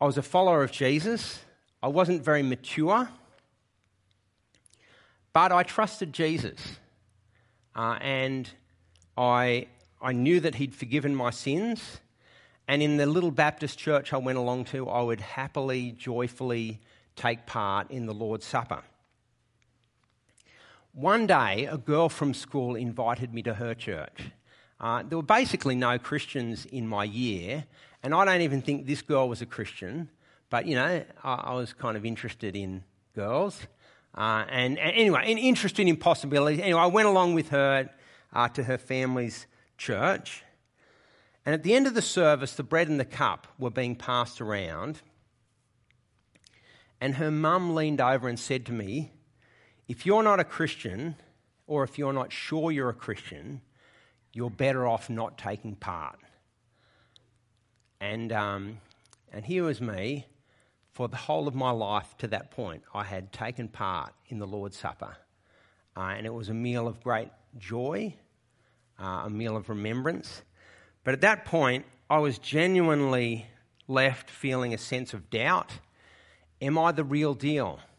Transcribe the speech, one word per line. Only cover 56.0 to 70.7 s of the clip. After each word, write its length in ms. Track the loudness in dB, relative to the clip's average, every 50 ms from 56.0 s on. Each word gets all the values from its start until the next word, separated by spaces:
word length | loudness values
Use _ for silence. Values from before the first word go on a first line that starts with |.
| -8 -10 -12 -14 _ _ _ _ _ _ _ _ _ _ _ _ _ _ _ _ _ _ _ _ _ _ _ _ _ _ _ _ _ _ _ _ _ _ _ -10
And, 320 | -8 -6 -6 -6 -6 -4
um, 460 | -2 -2 -2 -2 -2 -4 -6 -8 -12 -14 -18 _ _ _ _ _ -20 -20 _ _
and 140 | -14 -12 -8
here 180 | -4 -2 -2 0
was 160 | 0 -2 -2
me. 480 | -4 -6 -6 -6 -6 -6 -6 -8 -10 -14 _ _ _ _ _ _ _ _ _ _ _ _ _
For 140 | -8 -6 -6
the 100 | -6 -8
whole 300 | -6 -4 -2 -2 -2 -2
of 80 | -4
my 160 | -2 0 0
life 440 | 0 0 -2 -2 -2 -2 -4 -6 -8 -10
to 100 | -8 -6
that 240 | -6 -6 -6 -8
point, 320 | -10 -10 -8 -8 -10 -12 -14 _ -8
I 120 | -8 -8
had 260 | -6 -8 -10 -10 -12
taken 380 | -12 -10 -10 -8 -8 -8 -10 -12
part 440 | -8 -6 -4 -4 -4 -4 -6 -8 -12 _ _ -12
in 120 | -10 -10
the 60 | -8
Lord's 320 | -8 -8 -8 -8 -10 -10 -10
Supper. 380 | -10 -10 -10 -10 -12 -16 -16 -18 _ _ _ _ _ _ _ _ _ _ _ _ _ _ _
Uh, 60 | -8
and 240 | -6 -6 -6 -6 -8 -8
it 60 | -8
was 160 | -8 -8 -6
a 40 | -6
meal 320 | -4 -4 -2 -2 -2 -2
of 160 | -4 -6 -6
great 280 | -4 -2 -2 -2 -2 -6 -12 _ _ _ -20 -18
joy, 560 | -12 -8 -6 -4 -4 -4 -4 -4 -6 -6 -8 -12 _ _ _ _ _ _ _ _ _ _ _ _ _ _ _ -12
uh, 240 | -8 -6 -6 -6 -6
a 40 | -6
meal 260 | -6 -4 -4 -4 -4
of 140 | -4 -6 -6
remembrance. 720 | -6 -6 -4 -4 -4 -2 -2 -4 -4 -6 -8 -14 -16 -18 -20 _ _ _ _ -20